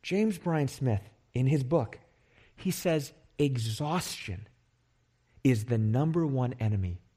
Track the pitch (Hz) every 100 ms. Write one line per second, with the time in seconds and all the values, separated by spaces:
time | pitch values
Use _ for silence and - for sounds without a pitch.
0 | - 190 220 180 175 160 139 - 131 104
1 | - _ _ 120 127 151 127 160 113 -
2 | _ _ _ _ - - 185 180 180 160
3 | 139 - _ - 147 127 113 110 147 175
4 | - - - 92 - _ _ _ _ _
5 | _ _ _ - 135 117 110 117 110 120
6 | 156 165 160 135 123 123 110 101 90 87
7 | _